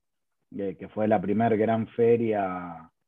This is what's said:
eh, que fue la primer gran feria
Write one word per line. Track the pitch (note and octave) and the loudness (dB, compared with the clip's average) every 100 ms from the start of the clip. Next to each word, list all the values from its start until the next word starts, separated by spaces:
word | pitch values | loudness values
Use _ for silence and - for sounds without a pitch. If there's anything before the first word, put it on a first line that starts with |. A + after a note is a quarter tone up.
| _ _ _ _ _ G2+ | _ _ _ _ _ -10
eh, | G2 F2+ | -10 -10
que | G2 | -10
fue | G#2+ G#2+ | -2 0
la | G#2 | 2
primer | F#2+ G#2 A#2 G#2+ | 0 0 2 2
gran | A2 A2+ A2 | 0 0 -2
feria | - A#2 A#2 A#2 G#2 F#2+ F2+ F2 D#2+ D#2+ _ | 2 4 4 2 -2 -2 -6 -10 -14 -18 _